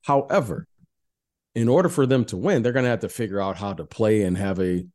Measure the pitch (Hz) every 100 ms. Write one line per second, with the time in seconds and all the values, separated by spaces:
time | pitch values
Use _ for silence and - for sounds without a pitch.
0 | - 143 - 196 117 78 - _ _ _
1 | _ _ _ _ _ 120 117 143 185 -
2 | 131 131 120 92 147 170 117 127 123 113
3 | 104 - 110 98 98 90 101 85 78 -
4 | 110 107 95 92 98 92 92 90 90